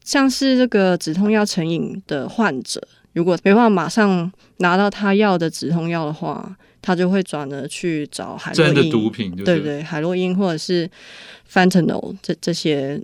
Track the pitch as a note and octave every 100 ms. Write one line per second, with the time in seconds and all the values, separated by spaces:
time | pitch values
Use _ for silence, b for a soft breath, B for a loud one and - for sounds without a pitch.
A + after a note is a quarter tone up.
0 | - C#4+ C4+ B3+ C4+ B3+ B3 G#3 F#3 F3
1 | - D#3+ G#3 G#3+ G#3 - E3 E3+ - F#3+
2 | - D3 B2 - G#3 C3 - - - b
3 | b - F#3 E3+ F#3+ G#3 A#3 F#3+ D3+ -
4 | G3+ F#3 E3+ - b - F3+ F#3 G3+ G3
5 | G3+ G3 G#3+ F3 E3 - C3 E3+ E3 E3+
6 | D3+ D3+ D#3 C#3+ - F#3+ b b - F3
7 | F3+ G3 F#3 D3 C#3 C#3 C#3 - F3+ D#3
8 | D3 - F#2 - E3 E3 D3+ C#3 D#3 A#2
9 | A2 - G2 F2+ G2 E3 D3+ C#3+ D#3 D#3
10 | E3 F#3 F#3 F#3 F#3+ D#3 - F3 E3 B
11 | B B B B _ G3 F#3 F#3 D#3+ -
12 | - G3 - - - E3 E3 C#3+ C3+ D3